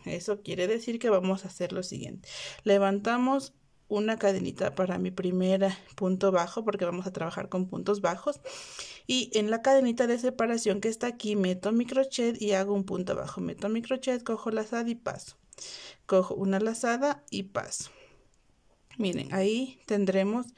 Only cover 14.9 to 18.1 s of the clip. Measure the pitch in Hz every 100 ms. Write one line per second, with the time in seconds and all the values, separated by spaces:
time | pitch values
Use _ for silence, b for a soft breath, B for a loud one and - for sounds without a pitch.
14.9 | 233 - - - - _ B B B B
15.9 | B - 190 185 - 190 190 220 226 240
16.9 | 240 277 285 - 196 196 - - - -
17.9 | b b